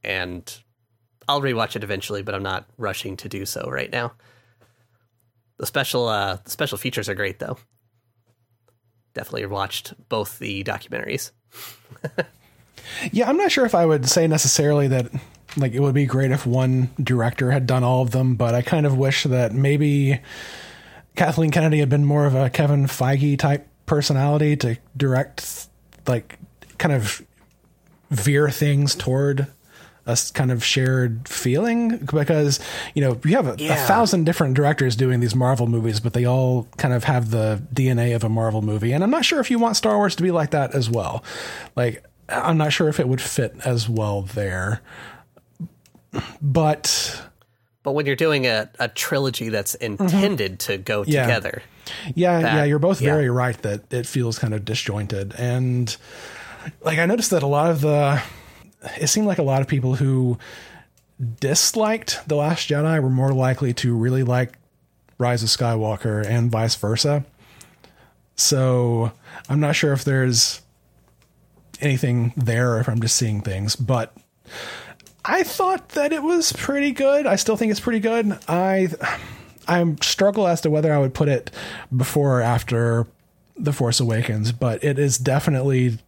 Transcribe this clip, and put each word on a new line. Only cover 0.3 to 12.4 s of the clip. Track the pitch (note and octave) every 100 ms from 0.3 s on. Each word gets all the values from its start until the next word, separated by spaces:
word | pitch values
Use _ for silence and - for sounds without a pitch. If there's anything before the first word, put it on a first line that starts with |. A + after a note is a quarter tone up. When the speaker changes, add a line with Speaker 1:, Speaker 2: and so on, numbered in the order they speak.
| F2+ - - _ _ _ _ _ _ -
Speaker 1:
I'll | C#3+
rewatch | C#3 A#2 A2 A2+
it |
eventually, | G2+ F#2+ - G#2
but | G2
I'm | G2
not | G2 F#2 - -
rushing | G#2+ F#2+ - F#2
to | G#2
do | G2 G2
so | - -
right | C2+ -
now. | - A#2+ _ _ _ _ _ _ _ _ _ _ _ _ _ _ -
The | B2
special, | C#3+ B2+ B2+ A#2
uh, | G#2 G2 F2+
the | -
special | - D3 G2+
features | B2+ A#2+ G2+
are |
great, | G2 G2+ -
though. | A#2+ - _ _ _ _ _ _ _ _ _ _ _ _ _ _ _
Definitely | - - A2+ G2+
watched | G2 F#2+ - - - _
both | A2+ G2+ -
the | A2 G2
documentaries. | G2 G2+ - - - - - _ _ - - - _ -
<laughs> | - - - _